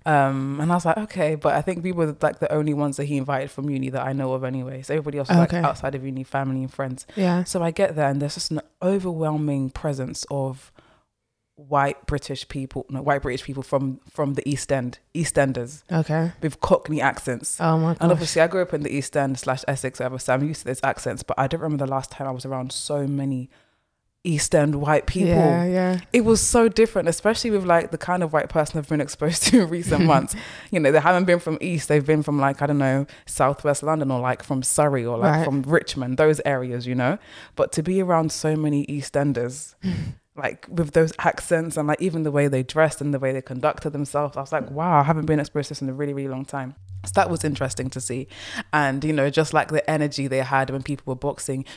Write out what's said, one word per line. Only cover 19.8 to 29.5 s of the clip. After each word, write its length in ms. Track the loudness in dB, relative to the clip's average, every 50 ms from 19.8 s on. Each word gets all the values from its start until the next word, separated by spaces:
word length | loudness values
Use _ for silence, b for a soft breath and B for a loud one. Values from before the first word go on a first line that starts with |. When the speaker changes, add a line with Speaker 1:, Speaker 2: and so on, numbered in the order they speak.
| -4 -6 -6 -4
Speaker 1:
whatever, 180 | -6 -6 -6 -4
so 160 | -2 0 0
I'm 120 | 2 0
used 140 | -2 -4 -4
to 40 | -6
those 140 | -6 -4 -2
accents, 400 | -2 -2 -2 -2 -4 -6 -6 -4
but 160 | -6 -4 -2 0
I 80 | 0
don't 140 | 0 -2 -2
remember 240 | -2 -2 -2 -2 -2
the 60 | -2
last 200 | -2 -4 -6 -8
time 160 | -10 -8 -8
I 40 | -6
was 120 | -6 -8 -8
around 260 | -8 -6 -6 -6 -8
so 340 | -8 -8 -6 -4 -4 -2 -2
many 440 | -2 -2 -2 -2 -2 -4 -4 -6 -10 _ _ _ _ _ _ _ _ _ _ _ _ _ _ -4
East 300 | -2 0 0 2 4 4
End 220 | 4 4 4 2
white 300 | 0 2 2 2 2 2
people. 220 | 0 0 2 2 4
Speaker 2:
Yeah, 340 | 6 6 6 6 4 4 2
yeah. 340 | 2 2 2 2 2 0 -2 -2 0
Speaker 1:
It 120 | 2 4 4
was 160 | 4 4 4
so 280 | 4 4 4 6 4 6
different, 400 | 6 4 2 4 2 0 0 0
especially 420 | -2 2 0 0 0 2 0 0
with, 140 | 0 0 4
like, 260 | 4 4 4 4 0
the 80 | -6 -6
kind 240 | -4 -2 0 0
of 100 | 0 0
white 160 | 0 0 0 0
person 300 | 0 0 0 0 -2 -6
I've 100 | -2 0
been 120 | 0 0
exposed 420 | 0 -2 -4 -2 0 0 0 2
<laughs> 40 | 4
to 140 | 6